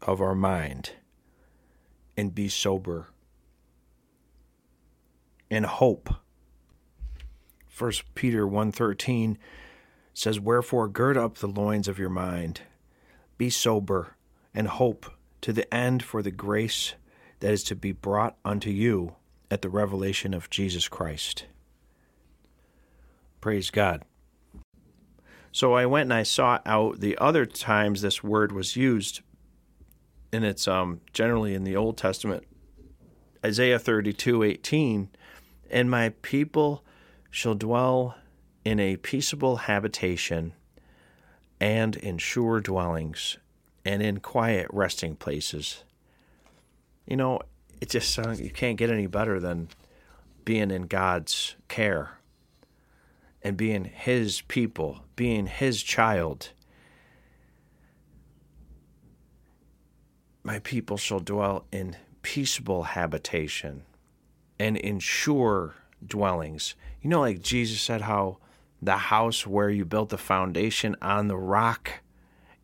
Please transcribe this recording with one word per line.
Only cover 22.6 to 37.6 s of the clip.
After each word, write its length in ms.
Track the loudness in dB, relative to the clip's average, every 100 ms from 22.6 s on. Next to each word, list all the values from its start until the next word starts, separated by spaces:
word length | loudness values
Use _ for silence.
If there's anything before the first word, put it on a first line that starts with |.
| _ _ _ _ -20 _ _ _
Praise 260 | -2 0 0
God. 340 | 2 2 2 -6 _ _ _ _ -20 -20 _ _ _ _ _ -20 -20 -10
So 200 | 2 4
I 140 | 6 6
went 200 | 4 4
and 60 |
I 100 | 2
sought 380 | 2 4 4 4 4
out 340 | 4 4 0
the 160 | -2 2
other 300 | 4 4 2
times 560 | -2 2 4 4 2
this 200 | 0 -2
word 300 | 0 2 2
was 240 | 0 -4 0
used, 460 | 2 2 -2 -8 -14 -20 -20 _ _ _ -20 _ _ -20 -6
and 140 | -2
it's, 240 | 0 0 2
um, 320 | 2 2 -4 -6
generally 400 | 0 2 2 0
in 100 | -2
the 120 | 0 0
Old 200 | 0 0
Testament. 480 | -2 -2 -2 -4 -8 -20 -20 -20 -20 -20 -20 _ _ _
Isaiah 360 | -2 4 4 4
thirty-two 640 | 4 2 2 0 2 4
eighteen, 680 | 4 0 0 2 2 0 -4 -10 -20 -20 -20 -20 -2
"And 200 | 2 4
my 200 | 4 2 -2
people 640 | -2 0 2 2 2 0 -8 -20 -20 -20 _
shall 240 | -4 -2
dwell 640 | 0